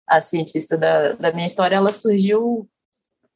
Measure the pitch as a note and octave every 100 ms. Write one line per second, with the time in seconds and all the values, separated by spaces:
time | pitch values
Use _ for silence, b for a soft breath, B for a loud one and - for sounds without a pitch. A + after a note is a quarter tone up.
0 | - D#3+ - E3 D#3+ D#3 - E3 D#3+ D#3+
1 | D3 - E3+ E3+ F3 - F3+ G3 G3 G#3
2 | A3+ G3+ G3 G#3+ A#3 A3+ G3 _ _ _
3 | _ _ _